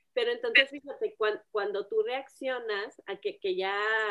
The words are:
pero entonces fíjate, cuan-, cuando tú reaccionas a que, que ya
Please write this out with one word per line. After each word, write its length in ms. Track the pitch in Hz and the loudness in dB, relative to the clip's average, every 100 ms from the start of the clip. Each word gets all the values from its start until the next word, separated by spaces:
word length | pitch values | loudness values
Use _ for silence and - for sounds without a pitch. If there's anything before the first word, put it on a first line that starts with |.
| _ | _
pero 180 | - 240 | -2 0
entonces 380 | 240 240 226 277 | 0 4 6 4
fíjate, 460 | 285 285 254 214 - | 0 -12 -6 -6 0
cuan-, 240 | 214 208 - | 0 0 -4
cuando 360 | 214 202 196 202 | -4 -2 -2 -2
tú 140 | 220 | 0
reaccionas 960 | 214 254 269 - 269 254 233 202 208 - - | 0 -2 -6 -6 -4 -4 -2 -4 -4 -10 -10
a 120 | 190 | -6
que, 220 | 202 190 | -6 -4
que 160 | 196 185 | -2 0
ya 200 | 190 202 208 220 214 | 0 0 2 2 0